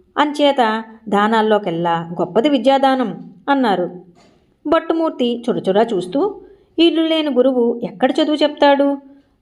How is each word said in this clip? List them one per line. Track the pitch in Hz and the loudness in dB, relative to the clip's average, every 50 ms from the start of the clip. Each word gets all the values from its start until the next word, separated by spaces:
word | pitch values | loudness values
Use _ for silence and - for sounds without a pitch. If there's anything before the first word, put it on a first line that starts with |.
| _ _ - - | _ _ -4 -2
అంచేత | 285 302 285 294 294 277 277 262 240 220 214 226 226 - - - - 214 | -2 -2 0 0 2 2 2 2 0 0 -2 -4 -8 -12 -18 -18 -6 -2
దానాల్లోకెల్లా | 208 202 208 214 226 220 214 214 214 208 208 190 165 165 175 175 165 165 170 170 175 170 | 0 0 2 2 2 2 2 2 2 0 0 -2 -4 -2 -2 -2 -2 -2 -4 -6 -6 -6
గొప్పది | 175 156 - 214 233 302 | -6 -2 0 0 2 2
విద్యాదానం" | 285 254 220 262 269 269 269 269 262 262 254 208 180 - - - - - _ - | 2 2 4 4 4 4 4 2 2 0 -2 -4 -6 -8 -14 -18 -20 -8 _ -2
అన్నారు. | 277 277 254 226 190 175 180 165 175 180 170 - _ _ _ _ _ _ _ _ _ _ - | 0 2 2 0 0 0 -2 -4 -8 -12 -20 -20 _ _ _ _ _ _ _ _ _ _ -4
భట్టుమూర్తి | 302 320 330 320 - 330 330 330 320 320 - 254 240 240 240 - 254 | 0 0 0 0 0 -2 -2 -2 -2 -2 -2 -2 -2 -2 -2 -4 -4
చురచురా | 196 170 - 196 190 202 233 | -4 -2 -2 0 2 2 0
చూస్తూ, | 233 220 180 - - - 277 359 415 403 - - - - _ _ _ _ - | 0 -2 -4 -4 -4 -4 -2 -2 -4 -4 -8 -16 -20 -20 _ _ _ _ 2
"ఇల్లు | 330 339 311 320 320 | 2 2 2 2 0
లేని | 320 320 320 302 302 | 0 0 0 -2 0
గురువు | 262 247 247 269 262 254 233 233 233 - - | 2 2 2 2 2 2 0 0 -2 -4 -6
ఎక్కడ | 175 - - 247 254 | -10 -4 -2 -2 0
చదువు | 277 - 311 285 302 | 0 0 0 0 0
చెప్తాడు? | 294 302 294 294 - 285 285 277 269 285 277 277 269 - - - - _ _ _ _ | 0 0 0 0 2 4 4 4 4 2 0 -2 -4 -8 -16 -20 -20 _ _ _ _